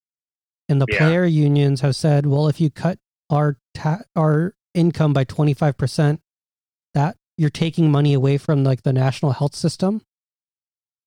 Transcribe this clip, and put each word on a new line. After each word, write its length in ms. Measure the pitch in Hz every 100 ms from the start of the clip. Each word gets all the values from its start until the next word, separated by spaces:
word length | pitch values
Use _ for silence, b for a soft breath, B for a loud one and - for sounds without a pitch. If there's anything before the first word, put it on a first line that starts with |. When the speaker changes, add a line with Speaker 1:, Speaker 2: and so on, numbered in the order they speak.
| _ _ _ _ _ _ -
Speaker 1:
And 140 | 143
the 60 | 127
Speaker 2:
Yeah. 80 | 101
Speaker 1:
player 280 | 156 175 175
unions 560 | 156 147 143 143 135
have 140 | 139 131
said, 300 | 160 143 147
"Well, 220 | 139 151
if 120 | -
you 100 | 156
cut 260 | - 170 - _ _ -
our 280 | 147 151 139 _ -
ta-, 260 | 156 185 - 170
our 400 | 156 151 175 - _
income 400 | 175 170 - 151
by 100 | 139
twenty-five 540 | 131 - 151 139 156 -
percent, 440 | 131 - 147 156 _ _ _ _ _ _ _ 147
that 220 | 147 - _ -
you're 140 | 151
taking 400 | - 165 175 160
money 220 | 143 147
away 240 | 139 135 143
from, 240 | - 143
like, 180 | 135 127
the 100 | 143
national 400 | 131 131 - 147
health 200 | 127 143
system." 480 | - 165 - 190 214 - _ _ _ _ _ _ _ _ _